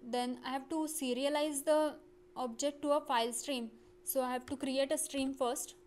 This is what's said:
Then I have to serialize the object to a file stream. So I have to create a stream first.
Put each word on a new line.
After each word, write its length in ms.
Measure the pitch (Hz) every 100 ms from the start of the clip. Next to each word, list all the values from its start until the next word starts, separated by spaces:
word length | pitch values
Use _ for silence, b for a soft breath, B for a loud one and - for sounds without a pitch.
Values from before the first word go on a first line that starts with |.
| 247
Then 300 | 247 247 247 262
I 60 |
have 180 | 269 269
to 180 | 320 311
serialize 760 | 311 262 247 285 294 302 277 302
the 300 | 302 302 - - - - -
object 440 | 254 226 285 285
to 80 | 294
a 100 | 294
file 320 | 294 247 233
stream. 380 | 233 - 262 226 B B B
So 180 | - 269
I 100 | 254
have 140 | 254 254
to 100 | 269
create 360 | 277 262 269
a 60 | 302
stream 360 | - 277 269
first. 420 | 269 247 247 - -